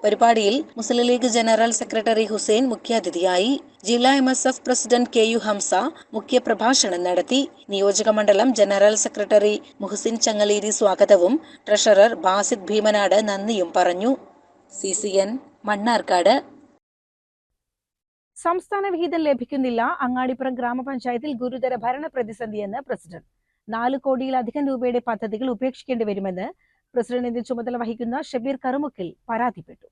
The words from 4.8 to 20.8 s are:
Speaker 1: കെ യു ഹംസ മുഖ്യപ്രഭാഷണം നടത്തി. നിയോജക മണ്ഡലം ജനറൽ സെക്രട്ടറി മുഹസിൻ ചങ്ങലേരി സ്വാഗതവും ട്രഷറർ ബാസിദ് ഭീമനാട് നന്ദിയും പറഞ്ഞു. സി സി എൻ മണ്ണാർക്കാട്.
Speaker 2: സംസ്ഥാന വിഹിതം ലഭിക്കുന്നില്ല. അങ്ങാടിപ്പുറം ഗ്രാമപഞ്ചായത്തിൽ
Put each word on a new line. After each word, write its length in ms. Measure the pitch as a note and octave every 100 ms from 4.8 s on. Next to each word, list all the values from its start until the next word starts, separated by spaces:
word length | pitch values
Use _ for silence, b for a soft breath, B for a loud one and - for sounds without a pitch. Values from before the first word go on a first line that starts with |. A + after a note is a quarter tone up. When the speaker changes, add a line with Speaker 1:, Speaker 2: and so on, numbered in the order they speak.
| G#3+ A#3+ A#3+ A#3+
Speaker 1:
കെ 80 | A3
യു 80 | A3+ G#3
ഹംസ 280 | G3+ - F#3 B3 - B A3
മുഖ്യപ്രഭാഷണം 880 | - B3 A#3+ A3 A3 C4+ G#3 F3 F3
നടത്തി. 320 | F3+ F#3+ B3+ C#4 b -
നിയോജക 360 | G3 G3 G3+ A3 G#3+
മണ്ഡലം 320 | G#3 G3 B3+ A3
ജനറൽ 360 | G3+ G3 G3+ G#3+
സെക്രട്ടറി 520 | G#3+ G#3+ G3+ G#3+ G#3+ G#3 B _
മുഹസിൻ 340 | G3 G3+ A3+ A3+ A3+
ചങ്ങലേരി 460 | G#3+ G#3 G#3 G#3 G#3+
സ്വാഗതവും 540 | G#3 F#3 G3 G3+ F3 C#4+ B B -
ട്രഷറർ 460 | G#3 A3 G3 A3 A3 F#3
ബാസിദ് 420 | G3 G3+ A3+ F#3
ഭീമനാട് 480 | G#3+ G#3+ G#3 G3 G3 G#3+
നന്ദിയും 420 | G3 G3+ A3 E3+ F#3
പറഞ്ഞു. 340 | F#3 F3 A3 C4+ - _ _ _ _ -
സി 120 | G3 F#3
സി 140 | G#3 F#3+
എൻ 80 | G3 B3+ - _ G#3
മണ്ണാർക്കാട്. 640 | G3+ A3 A3+ - F3+ F3 C4+ - - _ _ _ _ _ _ _ _ _ _ _ _ _ _ _ _ _ - E4+
Speaker 2:
സംസ്ഥാന 380 | F4+ - G4+ G4 F4
വിഹിതം 280 | E4+ E4+ D4+
ലഭിക്കുന്നില്ല. 520 | B3+ A#3+ C#4+ B3+ A#3 A#3+ F4 A#3+
അങ്ങാടിപ്പുറം 500 | B3+ B3+ B3+ C4 B3+
ഗ്രാമപഞ്ചായത്തിൽ 720 | A#3+ B3